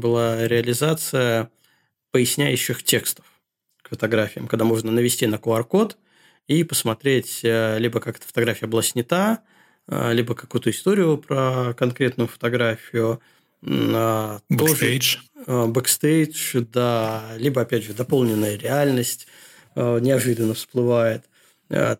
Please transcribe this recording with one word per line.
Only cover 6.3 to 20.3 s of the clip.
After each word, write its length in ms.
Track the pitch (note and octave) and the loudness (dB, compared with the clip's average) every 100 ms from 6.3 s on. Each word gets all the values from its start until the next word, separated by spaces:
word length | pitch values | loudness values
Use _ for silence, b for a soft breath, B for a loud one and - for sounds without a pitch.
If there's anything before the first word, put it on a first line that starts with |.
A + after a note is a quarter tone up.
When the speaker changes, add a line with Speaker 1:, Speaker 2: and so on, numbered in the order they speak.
| b - | b -2
Speaker 1:
и 160 | D#3 | 0
посмотреть, 800 | D#3+ C#3+ A#2 A2 C#3 B2+ - - | 0 -2 -2 -2 0 0 -2 -2
э, 360 | A#2 A2+ A2 A2 | 0 2 2 0
либо 200 | A#2 A2+ | 0 -2
как 160 | - - | -6 -12
эта 100 | - | -6
фотография 400 | - A#2 G#2 A2 | -2 0 -2 -2
была 160 | A2+ | 0
снята, 560 | - B2 A#2+ F3 G#3 A3+ b b b b - | 0 -2 -2 0 0 -2 b b b b -6
э, 260 | - A#2+ | -2 0
либо 220 | A#2 A#2 A#2+ | 0 0 -6
какую-то 340 | - A#2+ A#2 | -4 -2 -2
историю 460 | - F#3 G3+ E3 D3+ | -2 0 2 2 0
про 560 | - C3+ C3 B2+ B2 A#2 | -2 0 0 0 -2 0
конкретную 500 | B2+ A#2+ B2+ - A#2 | -2 0 -2 0 -4
фотографию, 920 | - A#2+ B2 A#2 A2 - A#2 A2+ B2 b b b _ | -2 -2 0 0 -2 -4 -2 0 -2 b b b _
м, 280 | - B2+ A2+ A2+ | -4 0 0 2
а, 440 | A2+ A2 G#2+ G#2 - B2 | 2 0 -4 -8 -2 2
тоже, 140 | D#3 | 2
Speaker 2:
Бэкстейдж. 440 | C#3 A#2 C3 - - - - B3 | 2 0 0 -2 -4 -8 -14 -4
Speaker 1:
э, 180 | B2 A2+ | 0 2
бэкстейдж, 920 | A2+ - - D3 D#3+ D#3 - - C3 A#2 | 0 0 0 2 4 2 -2 -4 -2 -2
да, 600 | B2+ A#2+ A#2 A2 A2 A2 A2+ | 0 2 2 0 -4 -8 -4
либо, 240 | - C3 | -2 0
опять 200 | A2+ A#2 G#2+ | 0 -2 -4
же, 80 | |
дополненная 640 | G#2+ B2+ C#3+ A#2+ G#2+ G#2+ G#2 | -6 0 2 2 2 0 -2
реальность, 680 | A2+ C#3+ C#3+ B2+ A#2 - - B B B B - | -2 0 2 2 -2 -6 -14 B B B B -2
э, 240 | A#2+ A#2 | 0 2
неожиданно 520 | B2+ C3 B2 | 2 2 2